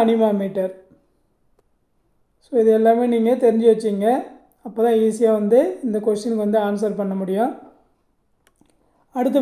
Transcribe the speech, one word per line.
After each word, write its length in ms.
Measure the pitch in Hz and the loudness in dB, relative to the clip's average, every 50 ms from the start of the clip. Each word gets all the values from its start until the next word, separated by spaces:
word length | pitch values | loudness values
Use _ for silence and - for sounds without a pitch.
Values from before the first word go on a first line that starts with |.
அனிமா 280 | 226 226 226 226 220 214 208 196 | 2 2 2 2 0 0 0 -2
மீட்டர். 300 | 196 190 196 196 185 185 185 - - _ _ _ _ _ _ _ _ _ _ _ _ _ _ _ _ _ _ _ _ _ _ _ _ _ _ _ _ _ _ _ _ | -4 -6 -6 -6 -6 -6 -8 -12 -20 _ _ _ _ _ _ _ _ _ _ _ _ _ _ _ _ _ _ _ _ _ _ _ _ _ _ _ _ _ _ _ _
So, 60 | - 294 233 | -4 0 2
இது 80 | 220 220 220 220 | 4 4 4 4
எல்லாமே 260 | 220 226 226 233 247 240 | 4 2 2 2 2 0
நீங்க 180 | 240 233 220 233 254 247 262 | 0 0 2 0 0 2 2
தெரிஞ்சு 220 | 226 220 226 226 226 | 2 2 4 4 4
வச்சுங்க. 360 | 214 220 220 214 202 196 202 226 254 320 - - - - _ _ _ _ - | 2 2 0 -4 -4 0 0 0 0 0 -4 -8 -18 -20 _ _ _ _ -18
அப்போ 140 | 233 - 226 226 | -12 -4 -2 0
தான் 140 | 240 226 220 220 | 2 2 2 2
ஈஸியா 240 | 220 214 226 233 220 220 214 | 0 0 0 0 0 2 0
வந்து 220 | 214 202 233 262 320 381 370 - 277 | 0 2 2 2 2 2 -4 -6 -6
இந்த 120 | 226 208 214 208 | -4 -4 -2 -2
கொஸ்டினுக்கு 400 | 226 208 208 - 240 226 214 208 | -2 -4 -4 -4 -6 -4 -4 -2
வந்து 140 | 208 214 220 208 | 0 0 0 0
ஆன்சர் 340 | 208 208 202 220 208 190 208 | -2 -4 -2 -4 -4 -4 -4
பண்ண 140 | 196 196 190 190 | -6 -6 -4 -6
முடியும். 320 | 190 185 190 202 240 302 - - - - _ _ _ _ _ _ _ _ _ _ _ _ _ _ _ _ _ _ _ _ _ _ _ _ _ _ _ _ - 254 | -6 -4 -2 -2 -2 -4 -4 -10 -20 -20 _ _ _ _ _ _ _ _ _ _ _ _ _ _ _ _ _ _ _ _ _ _ _ _ _ _ _ _ -6 -2
அடுத்து 220 | 254 262 - 277 | -2 0 0 2